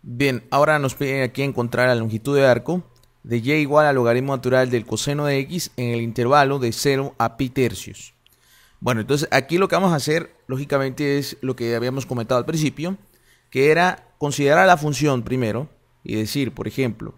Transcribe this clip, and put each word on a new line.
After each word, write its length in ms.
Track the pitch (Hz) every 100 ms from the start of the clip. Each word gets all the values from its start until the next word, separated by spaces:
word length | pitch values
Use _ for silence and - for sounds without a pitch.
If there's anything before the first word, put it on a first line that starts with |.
| -
Bien, 320 | 120 139 123 -
ahora 280 | 139 151 151
nos 160 | 139
piden 280 | - 139 135
aquí 200 | 127 -
encontrar 460 | 139 123 120 120 127
la 60 |
longitud 400 | 120 113 110 139
de 120 | 143 135
arco 360 | 117 117 180 - _ _ _
de 120 | 113 117
y 160 | 117
igual 320 | 151 143 147
al 120 | 151 135
logaritmo 380 | 117 120 135
natural 360 | 135 123 131 127
del 160 | 120 110
coseno 400 | 110 - 143 147
de 120 | 139
x 300 | 139 170 - -
en 140 | 123
el 100 | 120
intervalo 580 | 117 113 120 143 139 139
de 140 | 120
cero 420 | 107 143 135 135 -
a 180 | 113 -
pi 140 | 135
tercios. 640 | 131 120 98 - - - _ _ _ _ _ _ _
Bueno, 220 | 120 120
entonces 260 | 110 143 156
aquí 280 | 135 123 170
lo 100 | 190
que 80 | 170
vamos 160 | 190
a 40 | 160
hacer, 380 | 139 156 165 _ -
lógicamente, 720 | 131 143 143 135 127 143 139
es 180 | 135 -
lo 140 | 131 123
que 200 | 117 117
habíamos 300 | 120 135 127
comentado 320 | 123 113 127
al 80 | 120
principio, 500 | 160 151 123 165 196 _ _ _ _ _
que 200 | 131 143
era 440 | 156 180 - _ _
considerar 500 | 147 131 139 160 190
la 120 | 156
función 460 | 151 127 147 131
primero 440 | 117 131 117 107 151 _ _ _
y 120 | -
decir, 400 | 107 107 143 123
por 120 | - -
ejemplo 480 | 123 131 - 107